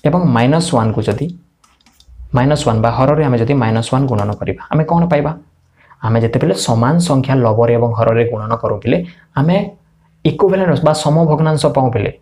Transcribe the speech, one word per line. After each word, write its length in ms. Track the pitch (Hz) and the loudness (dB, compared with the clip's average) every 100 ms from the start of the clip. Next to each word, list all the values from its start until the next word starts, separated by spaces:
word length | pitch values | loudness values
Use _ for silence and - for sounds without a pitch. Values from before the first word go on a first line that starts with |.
| 147 | 0
ଏବଂ 120 | 175 170 117 | 0 2 2
ମାଇନସ୍ 340 | 123 156 165 123 | 2 2 0 0
ୱାନ୍କୁ 260 | 113 110 113 | 0 -2 -2
ଯଦି, 200 | 110 156 - _ _ _ _ _ _ - - - 127 | -4 -6 -10 _ _ _ _ _ _ -20 -20 -4 0
ମାଇନସ୍ 280 | 131 147 127 | 0 0 0
ୱାନ୍ 140 | 110 | 0
ବା 60 | 117 117 | 0 2
ହରରେ 260 | 135 151 147 | 0 2 2
ଆମେ 100 | 123 | 0
ଯଦି 120 | 117 143 | 0 0
ମାଇନସ୍ 260 | 113 110 110 | 0 0 0
ୱାନ୍ 120 | 127 135 | -2 0
ଗୁଣନ 180 | 107 104 101 | 0 -2 -4
କରିବା, 220 | 101 98 - | -6 -8 -4
ଆମେ 120 | 156 156 | -2 0
କ'ଣ 120 | 170 165 | 0 2
ପାଇବା? 200 | 147 147 160 _ _ _ _ _ - 110 | 0 -2 -8 _ _ _ _ _ -8 -4
ଆମେ 120 | 113 | -2
ଯେତେବେଳେ 300 | 113 127 151 190 - | 0 0 -2 -2 -2
ସମାନ 260 | 113 120 170 170 | 0 2 0 0
ସଂଖ୍ୟା 240 | 135 131 131 117 | 0 0 0 2
ଲବରେ 280 | 107 117 117 | 2 2 2
ଏବଂ 100 | 117 113 | 0 0
ହରରେ 260 | 113 113 117 | 0 2 0
ଗୁଣନ 200 | 107 107 113 | -4 -6 -4
କରୁ 140 | - 104 | -4 -4
ପିଲେ, 140 | 113 156 175 - _ - | -2 -2 -4 -16 _ -2
ଆମେ 180 | 151 190 202 - _ _ _ _ 156 | 0 0 -2 -12 _ _ _ _ -4
ଇକ୍ୱିଭାଲେଣ୍ଟ 520 | 156 196 190 185 135 151 | 0 0 2 0 2 2
ବା 60 | 156 | 0
ସମଭଗ୍ନାଂଶ 600 | 151 156 165 151 160 156 151 135 | 0 2 2 2 0 0 0 0
ପାଉ 120 | 127 117 | 0 -2
ପିଲେ 160 | 101 - | -4 -8